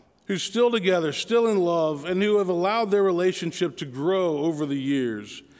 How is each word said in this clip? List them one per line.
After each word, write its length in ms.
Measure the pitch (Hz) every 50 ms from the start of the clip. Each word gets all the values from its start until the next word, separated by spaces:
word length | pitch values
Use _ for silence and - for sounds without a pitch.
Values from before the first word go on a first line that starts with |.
| _ _ _ _ _
who's 180 | - 196 175 -
still 280 | - - 226 240 240
together, 400 | 240 226 180 190 185 175 160 151
still 360 | 139 - - - 226 233 233 226
in 100 | 214 196
love, 480 | 175 175 170 170 160 156 156 143 143
and 160 | 170 180 185
who 160 | 202 208 208 208
have 120 | 196 180
allowed 420 | 180 170 175 190 214 233 233 208
their 120 | 196 202 196
relationship 720 | 196 180 170 180 185 185 - 175 170 - - 180 165 135 -
to 80 | 160
grow 520 | 139 123 131 143 170 190 190 185 175 156 147
over 260 | 147 165 160 147 151
the 140 | 143 139 139
years. 640 | 131 139 139 139 127 120 113 104 104 104 - - - _ -